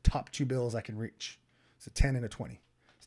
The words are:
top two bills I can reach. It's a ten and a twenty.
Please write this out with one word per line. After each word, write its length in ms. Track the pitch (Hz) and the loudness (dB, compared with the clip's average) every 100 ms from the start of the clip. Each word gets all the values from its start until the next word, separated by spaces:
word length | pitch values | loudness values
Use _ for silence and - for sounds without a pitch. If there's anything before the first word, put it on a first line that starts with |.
top 260 | - 139 - | 4 4 -6
two 140 | - 131 | -4 -2
bills 300 | 131 120 110 | 0 0 -2
I 60 | |
can 140 | - 107 | -6 -8
reach. 440 | 113 - - - _ _ _ _ | -8 -8 -14 -14 _ _ _ _
It's 120 | - | -8
a 20 | |
ten 240 | - 139 | 2 4
and 100 | 127 | 4
a 40 | 117 | -4
twenty. 320 | - - - _ _ _ _ | -8 -12 -12 _ _ _ _